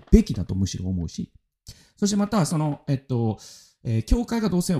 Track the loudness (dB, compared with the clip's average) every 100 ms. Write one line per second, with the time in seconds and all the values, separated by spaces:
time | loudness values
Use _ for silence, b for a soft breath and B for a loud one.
0 | 6 6 6 -4 -6 -4 -4 -4 -6 -6
1 | -6 -8 -14 _ _ _ -20 B B _
2 | -2 0 0 0 0 0 -2 -4 -4 -4
3 | -2 -2 -2 -4 B B B _ -4 -4
4 | 2 2 2 -2 0 0 0